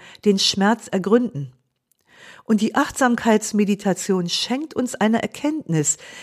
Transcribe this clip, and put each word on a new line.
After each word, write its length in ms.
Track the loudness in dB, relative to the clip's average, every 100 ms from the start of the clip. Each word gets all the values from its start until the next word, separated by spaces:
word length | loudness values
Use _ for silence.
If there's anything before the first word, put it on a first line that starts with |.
| -6 -2
den 140 | 2 2
Schmerz 500 | 2 2 2 0 -2
ergründen. 640 | -4 2 2 2 -6 -10 _ _ _ _ _ _ _ -20 -10
Und 180 | -2 0
die 140 | 2 0
Achtsamkeitsmeditation 1500 | -2 0 0 2 2 2 2 0 0 0 -2 -2 0 -2 -2
schenkt 460 | -4 -4 -4 -6 -4
uns 180 | -4
eine 300 | 0 0 2
Erkenntnis, 760 | -2 -4 -4 -4 -2 0 0 -4 -8 -20